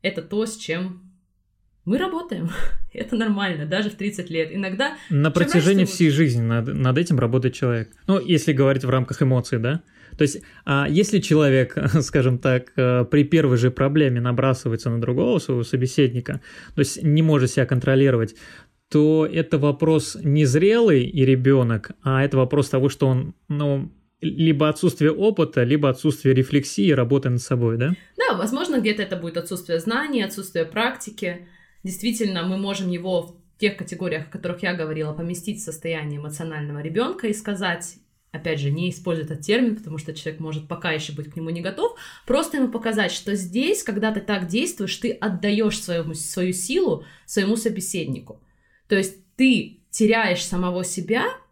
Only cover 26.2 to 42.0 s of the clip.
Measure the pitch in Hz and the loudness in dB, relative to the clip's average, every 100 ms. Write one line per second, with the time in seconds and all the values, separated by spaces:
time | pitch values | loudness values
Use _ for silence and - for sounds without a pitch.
26.2 | 135 131 131 143 135 - 202 139 120 135 | 4 4 4 0 0 0 2 4 4 2
27.2 | 135 123 - 123 117 113 131 185 - - | 2 -2 -2 0 0 0 -2 -2 -8 -2
28.2 | 508 202 208 262 359 269 214 214 196 185 | 0 0 -2 -2 0 0 0 -2 -4 -6
29.2 | 170 165 165 180 - 170 170 233 302 262 | -6 -8 -6 -10 -4 -4 -2 -2 -2 -2
30.2 | 202 214 190 170 160 214 233 - - - | -2 -6 -8 -4 -4 -2 -4 -4 -14 -8
31.2 | 190 175 - _ _ _ 190 180 220 220 | -8 -8 -14 _ _ _ -12 -6 -4 -2
32.2 | 214 180 175 185 196 196 185 175 180 175 | -2 -2 -4 -2 -2 -2 -2 -4 -2 -2
33.2 | 170 - _ _ 208 202 180 170 185 156 | -4 -14 _ _ -2 -2 -10 -6 -6 -6
34.2 | 151 - 180 175 190 175 156 156 151 151 | -8 -10 -8 -4 -4 -4 -4 -4 -6 -6
35.2 | 170 175 - 208 - 156 165 160 151 147 | -8 -8 -8 -10 -10 -10 -8 -6 -6 -8
36.2 | 147 147 165 156 147 147 156 170 262 370 | -10 -10 -10 -8 -8 -8 -6 -2 -2 -4
37.2 | 226 208 - 196 190 175 - - _ _ | -4 -6 -6 -6 -4 -6 -8 -18 _ _
38.2 | _ 156 160 156 139 151 180 175 - 165 | _ -10 -6 -4 -2 -2 -4 -6 -6 -6
39.2 | 151 151 - 220 247 214 - 156 - 156 | -6 -10 0 2 2 -2 -8 -12 -10 -10
40.2 | 165 156 160 156 - 170 175 156 156 147 | -10 -8 -8 -8 -8 -8 -4 -4 -6 -10
41.2 | 147 - 160 170 175 196 440 - | -12 -10 -8 -6 -6 -2 -4 -4